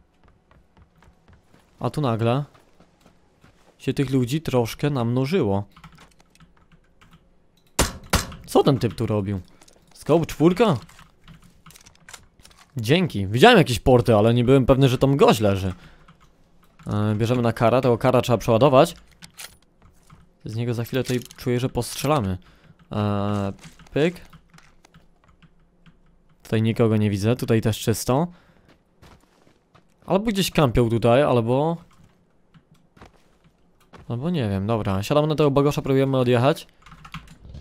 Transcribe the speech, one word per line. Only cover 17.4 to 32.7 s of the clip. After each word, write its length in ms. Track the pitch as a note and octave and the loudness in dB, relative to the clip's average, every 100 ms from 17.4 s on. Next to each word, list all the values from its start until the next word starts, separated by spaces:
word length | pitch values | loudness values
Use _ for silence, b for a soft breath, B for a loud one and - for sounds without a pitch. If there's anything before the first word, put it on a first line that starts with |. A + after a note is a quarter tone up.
na 120 | A#2 | 0
kara, 280 | - A2+ B2+ | 0 2 2
tego 160 | B2+ A#2 | 2 2
kara 240 | C3 B2 | 2 2
trzeba 160 | - A2+ | 2 0
przeładować. 580 | - A2 C#3+ C3 E3+ - - _ - - - _ _ _ _ _ _ - _ _ - | 2 2 4 4 4 -2 -20 _ -20 -20 -20 _ _ _ _ _ _ -20 _ _ -12
Z 100 | A2 | -8
niego 180 | A#2+ | -6
za 100 | A#2 | -6
chwilę 200 | A#2 C3+ | -6 -6
tutaj 160 | A#2+ B2+ - - | -4 -6 -8 -10
czuję, 220 | C3 A#2+ | -4 -2
że 100 | C3 | -4
postrzelamy. 680 | B2 - - - D#3 F#2+ F2+ b b b b - | -6 -8 -6 -2 -2 -2 -6 b b b b -10
E, 640 | G#2 G#2 G2+ G2+ G#2 G2 F#2 - - - | -4 -4 -2 -4 -4 -6 -10 -18 -20 -8
pyk. 280 | C3+ E3+ F3 - - _ - - _ _ _ _ _ _ _ - _ _ _ _ _ _ _ _ _ | -2 -2 -4 -16 -20 _ -20 -20 _ _ _ _ _ _ _ -20 _ _ _ _ _ _ _ _ _
Tutaj 180 | - A2 | -4 -2
nikogo 360 | A2+ G#2+ A2+ A2 | 0 2 2 2
nie 120 | G#2+ | 0
widzę, 260 | G2 A2 B2 | 0 -2 -2
tutaj 260 | B2 A2+ | 0 0
też 180 | A2+ - | 0 -4
czysto. 480 | - G#2 - C3 F3 b b b b b _ _ - - _ _ _ _ _ _ _ _ - | -4 -4 -2 -2 -2 b b b b b _ _ -20 -20 _ _ _ _ _ _ _ _ -4
Albo 200 | F#3+ A3+ | -4 -2
gdzieś 260 | G3 - | -2 -2
kampią 380 | - C3+ B2 A#2 | 0 2 2 0
tutaj, 340 | A2+ A#2+ B2+ | 0 2 2
albo... 540 | D3 B2 A2+ C3 D#3+ E3+ - _ - _ _ _ _ _ _ | 2 0 0 -2 -2 -6 -12 _ -20 _ _ _ _ _ _